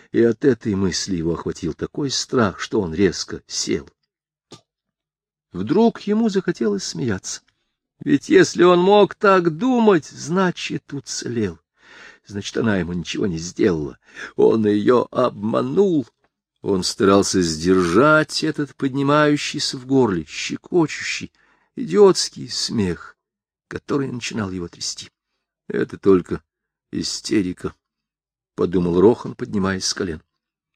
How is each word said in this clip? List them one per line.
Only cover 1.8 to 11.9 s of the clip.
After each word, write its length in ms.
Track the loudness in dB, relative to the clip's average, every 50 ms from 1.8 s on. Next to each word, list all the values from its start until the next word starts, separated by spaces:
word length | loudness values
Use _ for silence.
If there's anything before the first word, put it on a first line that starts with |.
| -8 -8 -6 -6 -6 -4
страх, 500 | -4 -6 -6 -2 0 0 0 0 -2 -6
что 200 | -8 -4 -4 -4
он 140 | -2 -2 0
резко 480 | 2 2 2 2 -2 -8 -10 -12 -14 -14 -12
сел. 420 | -10 -8 -4 -4 -4 -6 -6 -12 _ _ _ _ _ _ _ _ _ _ _ _ -20 -20 _ _ _ _ _ _ _ _ _ _ _ _ _ _ _ _ _ _
Вдруг 500 | -10 -8 -4 0 2 4 4 4 2 0
ему 260 | -4 -2 0 0 0 0
захотелось 560 | 0 0 -2 -2 -4 -2 -2 -2 -2 -4 -6
смеяться. 580 | -8 -8 -4 -4 -2 -4 -4 -6 -10 -12 -14 -16 _ _ _ _ _ _ _ _ _ _ _ -2
Ведь 240 | 0 0 0 2 4
если 340 | 4 6 6 4 4 4
он 160 | 4 4 6 4
мог 340 | 4 4 6 6 4 4 0
так 420 | 0 2 2 4 4 2 0 -2
думать, 500 | -2 -2 0 2 4 4 4 4 2 0
значит, 840 | -4 -12 -12 -8 -4 0 0 0 0 -2 -4 -8 -8 -8 -8 -8 -10
уцелел. 640 | -12 -12 -10 -10 -12 -10 -8 -6 -4 -2 -4 -4 -6 -10 _ _ _ _ _ _